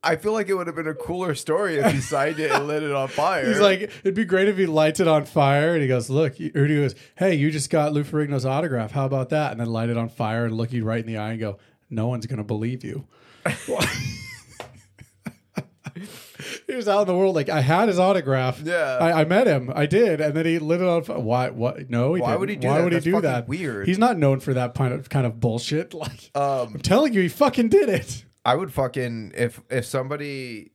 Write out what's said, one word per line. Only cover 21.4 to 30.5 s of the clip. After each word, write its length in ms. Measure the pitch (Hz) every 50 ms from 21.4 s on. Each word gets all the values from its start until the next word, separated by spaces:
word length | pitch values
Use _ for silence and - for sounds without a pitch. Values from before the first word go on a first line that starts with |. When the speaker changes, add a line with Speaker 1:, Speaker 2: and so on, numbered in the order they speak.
| 127 127
Speaker 2:
What? 400 | - 123 117 127 - - 143 127
No, 240 | 120 117 123 139 170
he 60 | 185
Speaker 1:
Why 80 | 120 120
Speaker 2:
didn't. 120 | 143 175
Speaker 1:
would 80 | 190 196
he 60 | 208
do 120 | 143 127 123
Speaker 2:
Why 100 | 139 156
Speaker 1:
that? 60 | 170
Speaker 2:
would 80 | 175
Speaker 1:
That's 120 | 170 170 147
Speaker 2:
he 60 | 165
do 60 | 190
Speaker 1:
fucking 140 | 214 175 143
Speaker 2:
that? 180 | 127 120 120 123
Speaker 1:
weird. 380 | 139 175 185 139 117 101 98 170
Speaker 2:
He's 100 | 185 196
not 180 | 226 247 233 170
known 200 | 151 139 135 131
for 160 | - 147 131
that 200 | 123 123 120 -
kind 180 | - 135 123 127
of, 140 | 147 139 -
kind 180 | - 139 123
of 140 | 120 113 113
bullshit. 520 | 120 120 110 117 - - 151 156 180 - -
<laughs> 0 |
Like, 360 | 160 151 131 - - - _ -
Speaker 1:
Um, 380 | 143 143 139 139 131 123 113 107
Speaker 2:
I'm 60 | -
telling 340 | - - 185 247 302 285 226
you, 80 | 196
he 60 | 180 160
fucking 420 | - - 285 269 - 254 233 220
did 180 | - 392 370 240
it. 360 | 190 - - - - - - _ _ _ _
Speaker 1:
I 100 | 120 127
would 180 | 156 190 147
fucking, 600 | - - 135 123 - 135 123 120 117 113 107 95 -
if, 240 | - 120 113 - - - _
if 160 | 127 127 113
somebody 840 | - - 135 127 135 147 147 147 147 139 135 127 123